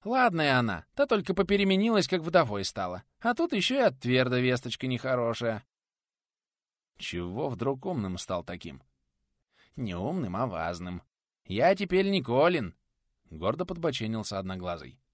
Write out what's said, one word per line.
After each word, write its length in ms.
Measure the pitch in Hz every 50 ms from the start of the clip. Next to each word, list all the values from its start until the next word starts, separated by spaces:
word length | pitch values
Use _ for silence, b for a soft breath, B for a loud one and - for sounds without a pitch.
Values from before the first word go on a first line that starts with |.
| _
"Ладная 560 | 196 233 262 254 233 180 165 156 143 135 127
она, 260 | 120 113 98 82 - _ _
та 140 | - 285 277
только 260 | 233 208 185 - 185
попеременилась, 760 | 165 196 165 202 202 202 190 190 190 202 226 226 208 180 -
как 140 | - 185
вдовой 440 | 156 165 165 185 160 120 104 101 98
стала, 380 | - - - 95 90 90 90 - _ _ _
а 140 | - 226 247
тут 200 | - 320 349 -
еще 240 | 208 175 - 247 277
и 40 |
от 180 | 254 202 127 -
Тверда 400 | - 120 127 127 127 123 123 127
весточка 460 | 123 127 127 120 - 127 113 - -
нехорошая". 800 | 127 127 120 - 135 131 123 120 117 113 - 120 117 110 104 - _ _ _ _ _ _ _ _ _ _ _ _ _ _ _ _ _ _ _ _ _ _ _ _ _ _ _
Чего 500 | - - - 87 87 87 92 113 151 147
вдруг 360 | 123 90 120 127 139 131 - -
умным 320 | 139 139 104 95 92 85
стал 240 | - - 95 87 80
таким? 380 | - 92 87 - 85 69 64 _ _ _ _ _ _ _ _ _ _ _ _ _ _ b b b b b -
Не 180 | 131 107 90
умным, 400 | 85 92 123 165 190 143 98 87
а 120 | 98 123 127
важным. 560 | 92 80 82 85 87 85 87 90 90 87 - _ _ _ _ _ _ _ _
"Я 300 | _ 90 104 127 170 196
теперь 340 | 190 208 180 - 185 190 196
Николин", 640 | 196 190 135 - 117 131 143 - 180 160 113 87 - _ _ _ _ _ _ _ _ _ _ _
гордо 360 | - 78 82 98 120 156 -
подбоченился 720 | - 185 170 165 165 139 127 113 107 113 110 107 - 104 98
Одноглазый. 600 | 95 92 95 92 90 90 87 82 71 64 67 _ _ _